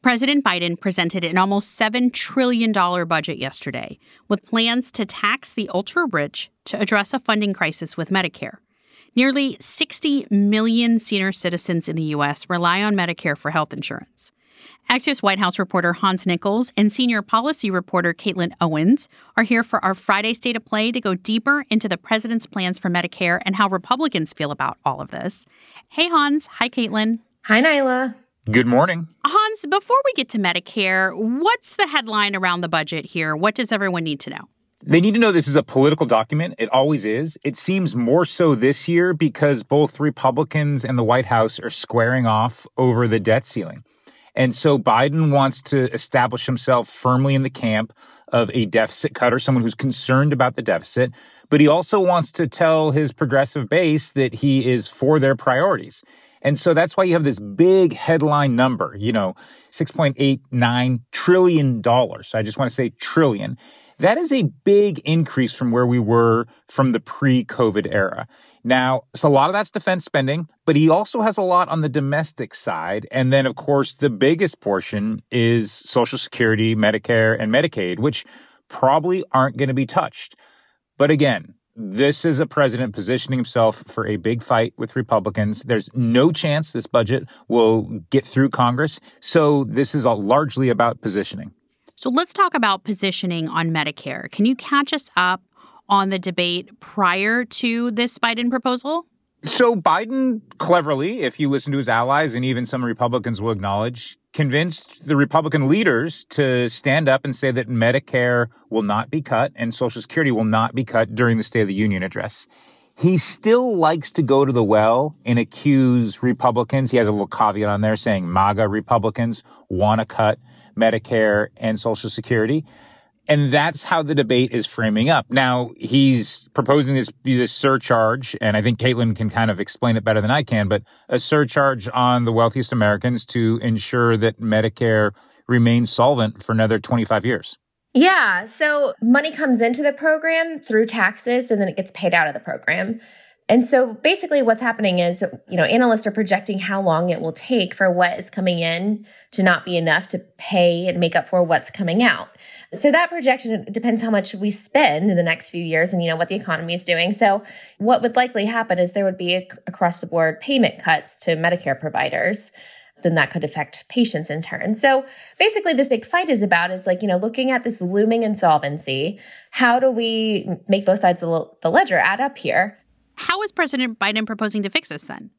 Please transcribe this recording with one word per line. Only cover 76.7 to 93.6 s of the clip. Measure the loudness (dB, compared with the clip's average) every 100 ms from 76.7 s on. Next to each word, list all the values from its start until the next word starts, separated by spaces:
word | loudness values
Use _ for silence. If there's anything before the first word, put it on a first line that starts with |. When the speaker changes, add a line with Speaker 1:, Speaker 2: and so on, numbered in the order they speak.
| 2
Speaker 3:
Medicare, | 2 0 0 2 2 0
and | 0
Medicaid, | 0 0 -2 -4 -2
which | -2 -4 -12 -20 -20 _ _
probably | 0 2 2 2 -4 0
aren't | 0 0 0
gonna | -2
be | -2 0
touched. | -2 -2 -8 -20 _ _ _ _ _ _ _
But | 2
again, | 4 2 0 -8 _ _ -14
this | -8 0 2 2
is | 0 0
a | -2
president | 0 0 0 -6
positioning | -6 -4 -4 -2 -4
himself | -2 2 2 0 -10
for | -8 -4
a | -2
big | -2 -4
fight | 0 0 0 -4
with | -8 -6
Republicans. | -2 0 0 -2 -2 -4
There's | -2 -2 -2
no | -2 2 4 4
chance | 2 -2 -2 -4
this | -8 0
budget | 0 2 -2 -4 -20 _
will | 4 4 4 -2 -12 -2
get | -2
through | 0 0 0
Congress. | 2 0 0 -4 -6 -16 _
So | -4 0 2 2 0
this | -2 -2
is | 0 0
all | 0
largely | 2 2 0 -2 -2
about | 2 0 0
positioning. | -4 -4 -6 -10 -16 _ _ _ _ _
Speaker 1:
So | -2
let's | -2 -2
talk | 0 0
about | 2 0 -2 -6
positioning | -4 -4 -2 -4 -4 -4
on | -2